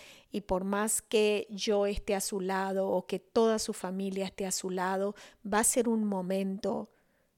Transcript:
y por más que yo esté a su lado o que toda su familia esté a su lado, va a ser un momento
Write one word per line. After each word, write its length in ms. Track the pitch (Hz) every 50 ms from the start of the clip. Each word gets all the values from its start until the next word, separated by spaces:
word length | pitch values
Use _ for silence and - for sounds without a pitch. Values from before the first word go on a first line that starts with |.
| - - - - - _
y 120 | - 208 190
por 220 | - 190 185 190
más 380 | 190 202 202 214 220 - - -
que 440 | - - 214 214 208 208 202 - -
yo 360 | 214 190 - 233 208 202 202
esté 280 | 202 208 - - - 208
a 60 | 196
su 200 | 190 - - 196
lado 480 | 185 185 190 190 190 196 190 196 190 190
o 180 | 196 180 180
que 120 | - - 185
toda 400 | - _ - 240 226 226 220 220
su 140 | - - 208
familia 500 | - - 180 185 190 196 196 190 196 190
esté 220 | 185 - - 202
a 60 | 190 185
su 180 | - - 185
lado, 440 | 185 185 180 185 190 190 196 202 202 - - - - _ -
va 140 | 202 202 208
a 60 | 226
ser 240 | - - 262 226 233
un 160 | 226 220 214
momento 880 | 208 196 190 185 180 190 190 196 190 190 196 - 196 - 220 214 - _ _ _ _ _ _ _ _ _